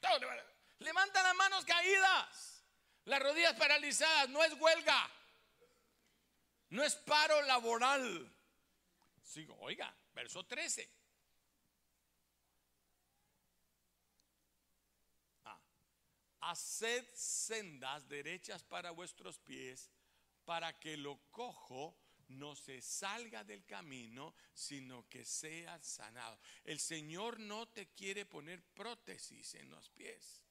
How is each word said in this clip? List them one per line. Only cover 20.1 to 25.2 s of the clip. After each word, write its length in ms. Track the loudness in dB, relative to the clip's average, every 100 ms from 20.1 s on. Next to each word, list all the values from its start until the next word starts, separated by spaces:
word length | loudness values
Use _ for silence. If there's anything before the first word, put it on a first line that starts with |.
| _ _ _
para 340 | -8 -6 -6 -10
que 200 | -12 -10
lo 200 | -10 -12 _
cojo 680 | -12 -12 -12 -16 -12 -12 _ _ _ _
no 260 | -16 -16 -16
se 260 | -16 -14
salga 640 | -8 -6 -6 -8 -10 -14
del 200 | -14 -18 _
camino, 680 | -16 -14 -16 -16 -16 -16 _ _
sino 540 | -14 -12 -12 -14 -18 -18
que 160 | -18